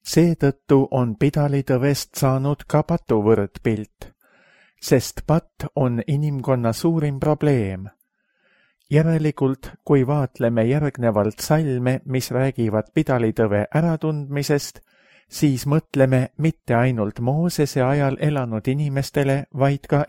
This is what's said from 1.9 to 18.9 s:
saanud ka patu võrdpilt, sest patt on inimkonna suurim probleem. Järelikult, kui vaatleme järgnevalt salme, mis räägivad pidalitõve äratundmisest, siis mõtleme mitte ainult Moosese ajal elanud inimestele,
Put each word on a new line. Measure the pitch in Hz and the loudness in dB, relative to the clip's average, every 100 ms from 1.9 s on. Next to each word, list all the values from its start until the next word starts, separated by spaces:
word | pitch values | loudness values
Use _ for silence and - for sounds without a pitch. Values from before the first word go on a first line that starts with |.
| 139 - - | -2 -6 -2
saanud | 139 131 139 147 - | 0 0 -2 -4 0
ka | 151 | -2
patu | - 170 - 110 | 0 -4 0 2
võrdpilt, | 104 107 101 - 120 107 104 _ - _ _ _ _ _ _ _ | 4 2 0 -4 -2 -2 -6 _ -20 _ _ _ _ _ _ _
sest | - 131 - - - | 0 2 2 -10 -2
patt | 160 _ _ - - | -2 _ _ -8 -2
on | 131 117 - | 0 -2 -2
inimkonna | 139 151 139 127 127 117 | -2 -2 -4 -2 0 0
suurim | 110 170 165 147 139 | 0 0 0 -2 -2
probleem. | 147 147 151 131 98 92 101 _ _ _ _ _ _ _ _ _ _ | -2 0 2 2 0 -6 -12 _ _ _ _ _ _ _ _ _ _
Järelikult, | 143 160 160 151 - 135 135 - - - | 2 2 2 0 0 -2 -2 -10 -16 2
kui | 143 127 | 2 4
vaatleme | 147 131 - 120 117 117 | 0 -2 -2 0 2 0
järgnevalt | 147 147 - 117 104 104 - - | 0 -2 -2 0 2 0 -4 -2
salme, | 156 151 127 123 131 - | 0 0 -2 -2 -2 -4
mis | 131 - | -4 -2
räägivad | 123 135 127 113 107 - | -2 -2 0 0 0 -2
pidalitõve | - 156 127 113 107 110 101 104 | -2 0 0 0 0 0 2 0
äratundmisest, | 151 170 160 156 151 139 143 143 147 - - _ _ _ _ _ | 0 0 0 -2 -4 -6 -6 0 -2 -2 -16 _ _ _ _ _
siis | - 151 127 143 | 0 0 2 0
mõtleme | 151 - 143 131 131 131 - | 0 0 2 4 2 0 -2
mitte | 156 - - | -2 -2 -2
ainult | 120 127 120 104 - | 2 2 0 -4 -2
Moosese | 120 147 175 - 143 143 127 | -2 0 -2 0 -2 0 0
ajal | 143 139 135 | 2 0 0
elanud | 151 143 120 110 131 | -2 -2 -4 -4 -2
inimestele, | 139 147 | -2 -2